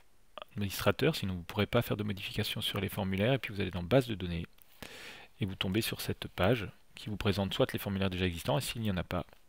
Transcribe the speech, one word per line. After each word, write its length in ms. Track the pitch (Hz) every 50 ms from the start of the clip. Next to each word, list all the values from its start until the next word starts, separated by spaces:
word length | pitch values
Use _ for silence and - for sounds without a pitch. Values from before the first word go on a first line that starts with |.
| - - - - - - - - - - -
administrateur, 600 | 104 104 98 92 - - 104 101 - 127 147 160
sinon 180 | - - 98 92
vous 60 | 90
ne 60 | 85
pourrez 220 | - - - 101 -
pas 140 | - 120
faire 160 | 113 - 123 107
de 60 | 107
modifications 580 | 104 101 92 - - - - 104 - - -
sur 180 | 107 - - 104
les 100 | 98 98
formulaires. 440 | - - 101 95 95 95 101 117 139
Et 40 | 127
puis 160 | - - 107
vous 80 | 98
allez 100 | 98 92
dans 120 | 87 90 87
base 240 | 85 117 135 135 123
de 80 | 110
données 300 | 90 92 87 87 85 85 - - - - - - - - - - - - - - - - - - -
et 60 | 113
vous 100 | 95 95
tombez 260 | - - 101 92 110
sur 200 | 113 - - -
cette 260 | - - - - - -
page 400 | - - 90 95 123 120 98 - - - - - -
qui 140 | - - -
vous 80 | 104 92
présente 360 | - 104 95 101 98 95 -
soit 180 | - 135 - -
les 60 | 107
formulaires 300 | - 104 98 98 98 98
déjà 160 | 92 90 92
existants, 320 | 92 85 85 - - 135 147
et 40 |
s'il 200 | 127 - - 120
n'y 80 | 113 107
en 80 | 95 87
a 60 | 87
pas, 220 | - - 87 - - - - -